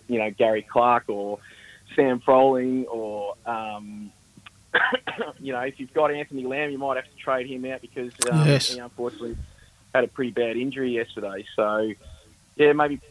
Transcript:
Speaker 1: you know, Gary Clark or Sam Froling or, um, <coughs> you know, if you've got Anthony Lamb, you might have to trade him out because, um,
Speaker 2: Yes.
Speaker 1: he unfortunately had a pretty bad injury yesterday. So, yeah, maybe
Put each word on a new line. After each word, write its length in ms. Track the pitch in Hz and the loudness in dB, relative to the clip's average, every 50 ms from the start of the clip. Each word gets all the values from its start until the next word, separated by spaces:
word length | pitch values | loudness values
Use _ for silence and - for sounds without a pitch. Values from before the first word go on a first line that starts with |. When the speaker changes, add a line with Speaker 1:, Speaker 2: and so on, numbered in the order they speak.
| _ - | _ -4
Speaker 1:
you 100 | 123 113 | -2 0
know, 120 | 107 107 104 | 0 -2 0
Gary 300 | - 120 110 110 107 104 - | 2 2 4 4 2 -2 0
Clark 360 | - 123 120 123 120 120 - | 2 4 6 6 4 4 2
or 320 | - 107 101 101 101 104 - - - - - - - - - - - - | -2 -6 -6 -4 -6 -8 -10 -12 -18 -20 -20 -20 -20 -20 -20 -20 -8 2
Sam 240 | - 143 131 127 120 | 2 4 4 4 0
Froling 640 | - - 131 131 131 135 131 127 127 127 127 131 127 - | 4 6 8 8 8 8 6 4 2 0 0 -2 -2 -4
or, 480 | 117 113 110 107 104 104 101 101 98 - - | -6 -6 -6 -6 -6 -6 -6 -8 -8 -8 -6
um, 640 | 117 117 110 110 107 107 104 104 104 107 104 104 101 - _ _ _ _ - - - _ - - _ - | -6 -6 -6 -6 -8 -10 -12 -12 -14 -14 -14 -14 -16 -18 _ _ _ _ -20 -20 -20 _ -20 -18 _ -2
<coughs> 60 | - - - - - - - - - 202 151 - - | 0 0 2 -2 -2 -4 -6 -8 -8 -8 -10 -10 -12
you 120 | 135 135 127 | -8 -6 -4
know, 80 | 120 | -4
if 180 | 127 139 131 - | -4 -6 -6 -8
you've 160 | 135 123 - | -14 -4 0
got 160 | 160 151 147 | 2 2 2
Anthony 320 | 147 147 147 - 143 135 127 | 2 -2 -6 -8 -8 -8 -6
Lamb, 260 | 123 131 143 151 147 139 | -4 -4 -4 -4 -4 -4
you 60 | 131 | -4
might 180 | 139 139 131 | -4 -2 -2
have 80 | 127 131 - | -2 -4 -8
to 80 | _ | _
trade 300 | - - 147 135 127 127 | -12 -4 -2 -2 -2 -2
him 180 | 135 135 127 127 | -6 -8 -8 -8
out 140 | 131 131 127 | -8 -10 -10
because, 320 | - 113 - 127 123 123 - - - 123 | -12 -14 -10 -8 -10 -8 -6 -6 -4 0
um, 140 | - 156 151 151 | 2 4 4 4
Speaker 2:
Yes. 240 | 143 135 - - 127 | 4 4 2 -2 -6
Speaker 1:
he 60 | 123 | -8
unfortunately 560 | 120 123 - - 120 123 - - 117 117 113 - - - - - - - _ _ _ _ - | -12 -14 -8 -6 -6 -6 -6 -6 -10 -10 -8 -10 -12 -12 -16 -20 -20 -20 _ _ _ _ 0
had 80 | 135 120 | 0 0
a 60 | 117 | 0
pretty 240 | - - 131 120 98 | 0 -4 -4 -4 0
bad 240 | 120 120 113 110 | -2 -2 -2 -2
injury 340 | 117 127 139 127 135 131 127 | -2 -4 -4 -4 -4 -4 -2
yesterday. 540 | 120 113 120 - - 113 104 98 98 98 110 - - | -2 -2 -4 -4 -6 -10 -8 -8 -8 -10 -12 -10 -2
So, 380 | - 107 107 107 107 110 110 101 - - - - - - - - _ _ _ _ | 0 0 2 2 2 0 0 -2 -6 -12 -20 -20 -20 -20 -20 -20 _ _ _ _
yeah, 160 | - 147 147 147 | 4 6 6 6
maybe 280 | 151 147 147 143 127 - - | 6 2 0 0 -6 -14 -18